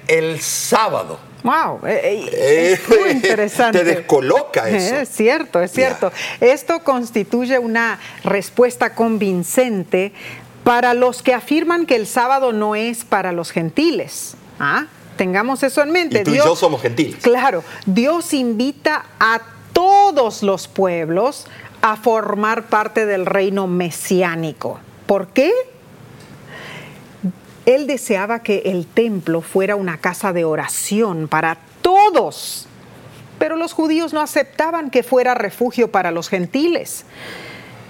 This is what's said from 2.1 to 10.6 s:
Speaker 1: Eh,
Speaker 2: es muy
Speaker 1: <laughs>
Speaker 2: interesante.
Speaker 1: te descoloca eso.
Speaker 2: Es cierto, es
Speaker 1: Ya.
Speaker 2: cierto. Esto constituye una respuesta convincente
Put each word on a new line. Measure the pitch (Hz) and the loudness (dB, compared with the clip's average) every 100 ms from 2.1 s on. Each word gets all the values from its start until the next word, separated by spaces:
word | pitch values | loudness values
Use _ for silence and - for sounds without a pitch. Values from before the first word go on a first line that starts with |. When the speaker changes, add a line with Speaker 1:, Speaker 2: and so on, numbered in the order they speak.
| 208 147 | -2 -4
Speaker 1:
Eh, | - 131 156 170 | 0 4 4 4
Speaker 2:
es | 190 - | 2 4
muy | 440 381 | 4 4
Speaker 1:
<laughs> | |
Speaker 2:
interesante. | 277 196 220 208 - 240 190 | 2 2 0 0 2 2 4
Speaker 1:
te | 170 | 2
descoloca | 165 - 147 131 226 285 - 185 | 0 2 2 4 2 0 -2 0
eso. | 202 185 269 | 0 0 -2
Speaker 2:
Es | 262 | -4
cierto, | - 220 302 311 175 | 0 2 2 0 -2
es | 180 | 0
Speaker 1:
Ya. | - | 0
Speaker 2:
cierto. | 262 254 190 - - - | 0 0 -4 -4 -10 0
Esto | 233 285 - 330 | 2 2 0 -2
constituye | 330 254 233 226 196 240 247 262 | 0 -2 -2 -4 -2 -2 0 0
una | 233 226 233 196 - - | 0 0 -2 -4 -10 -6
respuesta | 180 196 180 - 247 240 233 - | -2 -2 0 2 2 2 -2 0
convincente | 226 220 202 180 175 - 254 202 165 185 196 - - - - - | 0 0 0 0 0 0 2 0 -2 -2 -2 -6 -18 -18 -20 -4